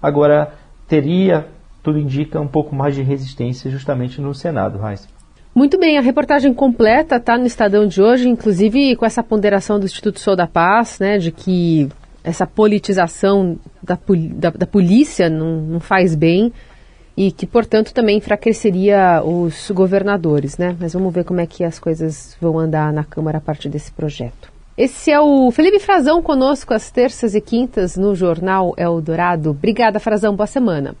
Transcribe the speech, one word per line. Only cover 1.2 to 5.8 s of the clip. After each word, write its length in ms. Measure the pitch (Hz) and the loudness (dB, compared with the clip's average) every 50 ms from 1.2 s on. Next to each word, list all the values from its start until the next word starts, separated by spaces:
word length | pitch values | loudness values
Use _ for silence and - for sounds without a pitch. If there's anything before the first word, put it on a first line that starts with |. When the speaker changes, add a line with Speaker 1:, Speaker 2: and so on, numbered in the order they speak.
| 190 190 175 156 151 - - - - - - _ - | 2 2 2 0 -2 -4 -16 -20 -20 -20 -20 _ -4
Speaker 1:
tudo 160 | 156 151 151 | -2 -2 -2
indica, 420 | 147 143 131 139 151 147 - 160 | -2 -2 -4 -4 -6 -4 -4 -6
um 60 | 151 | -6
pouco 280 | 143 131 156 151 151 147 | -2 -2 -2 -2 -2 -4
mais 200 | 135 135 147 139 | -4 -2 -2 -2
de 80 | 139 135 | -2 -2
resistência 680 | 131 139 135 135 131 - - 117 120 131 131 - 135 | -2 -2 -4 -6 -12 -8 -6 -6 -6 -6 -6 -8 -8
justamente 500 | 131 135 131 - 143 127 123 127 127 - | -8 -8 -6 -6 -4 -4 -4 -6 -6 -8
no 140 | 143 139 143 | -8 -8 -8
Senado, 440 | 143 - 175 160 120 95 104 101 98 | -6 -6 -6 -4 -2 -4 -4 -4 -6
Raíssa. 300 | 107 107 101 98 - - - _ - _ _ _ - - - | -8 -8 -8 -10 -14 -20 -20 _ -20 _ _ _ -20 -4 0
Speaker 2:
Muito 240 | 240 269 285 277 | 2 2 4 2
bem, 200 | 381 | 2